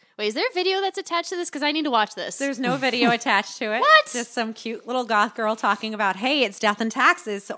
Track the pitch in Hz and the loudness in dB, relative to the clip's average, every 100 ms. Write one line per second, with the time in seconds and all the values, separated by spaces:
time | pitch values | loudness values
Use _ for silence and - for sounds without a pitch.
0 | _ - 214 240 494 359 370 381 381 392 | _ -4 -2 0 -2 0 0 0 -2 -4
1 | - 339 339 349 339 277 294 311 294 233 | -4 -4 -2 -4 -4 -2 -2 0 0 2
2 | 208 190 165 - 277 247 247 262 262 247 | 0 -4 -8 -4 -4 -2 0 0 0 4
3 | 233 233 254 202 - - 220 220 571 622 | 4 2 2 2 0 -6 -2 2 6 6
4 | 605 240 233 247 226 220 226 233 226 254 | 4 -4 -4 -4 -4 -6 -8 -8 -4 -2
5 | 226 208 202 - 214 220 208 214 220 214 | 2 2 2 0 -2 0 0 0 -2 -2
6 | 202 190 254 294 208 - 208 208 226 262 | -2 0 0 2 0 0 0 0 -2 2
7 | 285 285 220 202 - | 4 2 -2 -8 -8